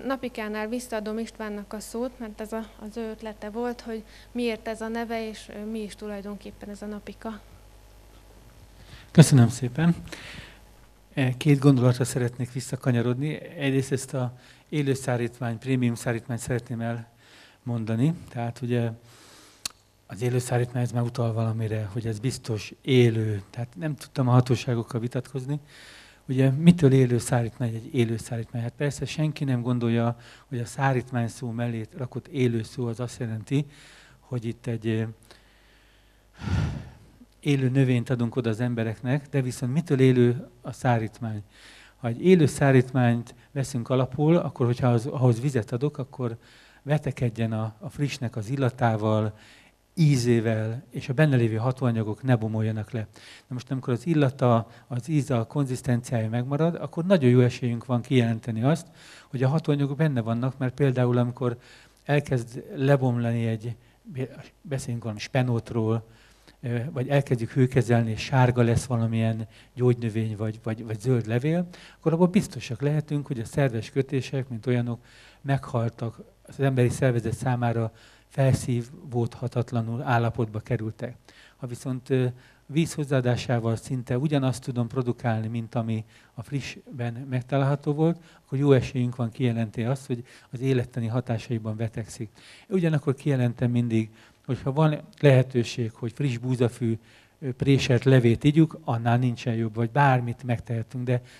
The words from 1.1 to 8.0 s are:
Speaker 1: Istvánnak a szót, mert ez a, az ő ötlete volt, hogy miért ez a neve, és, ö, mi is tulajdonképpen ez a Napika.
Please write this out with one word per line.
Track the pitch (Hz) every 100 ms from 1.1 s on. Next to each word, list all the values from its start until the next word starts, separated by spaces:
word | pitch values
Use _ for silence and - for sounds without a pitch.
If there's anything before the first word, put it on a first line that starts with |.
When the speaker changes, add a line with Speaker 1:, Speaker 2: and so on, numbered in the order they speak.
| 220
Speaker 1:
Istvánnak | 226 - 214 208 202
a | 214
szót, | - 233 254 247
mert | 220 214
ez | 220
a, | 226 214 - 214
az | 233
ő | 220
ötlete | 220 220 208 208
volt, | 220 240 240
hogy | 233 220 214 - -
miért | 240 240 220 226
ez | 220
a | 220
neve, | 233 233 226 220
és, | 208 -
ö, | 208
mi | 214 226
is | 208
tulajdonképpen | - 214 202 202 202 208 - 202
ez | 208
a | 208
Napika. | 208 202 202 226 214 - - - - - -